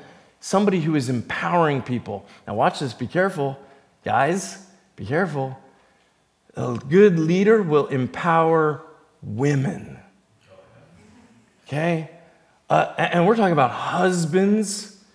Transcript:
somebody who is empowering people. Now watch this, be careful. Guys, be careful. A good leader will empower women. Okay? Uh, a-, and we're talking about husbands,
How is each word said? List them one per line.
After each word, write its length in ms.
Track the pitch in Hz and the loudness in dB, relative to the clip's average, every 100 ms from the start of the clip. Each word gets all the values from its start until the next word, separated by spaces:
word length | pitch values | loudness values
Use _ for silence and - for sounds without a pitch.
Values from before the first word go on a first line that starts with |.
| - - _ _ | -20 -20 _ _
somebody 400 | - 190 208 185 | -2 0 2 0
who 160 | 156 151 | 0 0
is 140 | 123 | 0
empowering 720 | 120 - - 170 175 156 139 | -4 -6 -6 -2 2 2 0
people. 420 | 113 120 - 98 - - - | -4 -6 -6 -12 -14 -18 -8
Now 80 | |
watch 260 | 104 147 - | 0 0 0
this, 140 | 143 | -8
be 120 | - 127 | -8 -6
careful. 520 | 170 190 156 139 135 - - _ _ | -2 -2 -2 -6 -8 -16 -20 _ _
Guys, 640 | - 110 143 190 - - - _ _ - | -2 0 0 -2 -6 -14 -20 _ _ -14
be 80 | |
careful. 540 | 104 156 185 143 131 127 - _ _ _ _ _ _ _ _ - | -6 -4 -2 -4 -8 -10 -20 _ _ _ _ _ _ _ _ -8
A 220 | 127 117 135 | -6 -6 2
good 300 | 180 208 165 | 6 6 6
leader 440 | 160 185 202 220 | 2 2 4 4
will 240 | 170 147 - | 4 2 2
empower 920 | 135 123 - 175 165 160 160 156 143 - - _ - | -2 -4 -4 0 2 4 2 2 -2 -10 -20 _ -18
women. 760 | 107 104 143 139 127 85 - 65 - _ _ _ _ - - - - _ - - _ _ _ _ - | -10 -2 0 0 -2 -6 -12 -20 -20 _ _ _ _ -20 -20 -20 -20 _ -20 -20 _ _ _ _ -8
Okay? 400 | 143 170 160 151 - - _ _ _ - | -2 0 -2 -4 -16 -20 _ _ _ 0
Uh, 240 | 156 151 - | 0 2 -2
a-, 180 | 165 | 0
and 120 | 175 175 | 2 2
we're 100 | 226 | 4
talking 160 | 190 | 2
about 180 | 151 123 | 2 2
husbands, 1200 | - - 175 185 180 160 185 196 214 208 - - - _ | 0 -6 0 0 0 0 2 2 2 -2 -8 -12 -20 _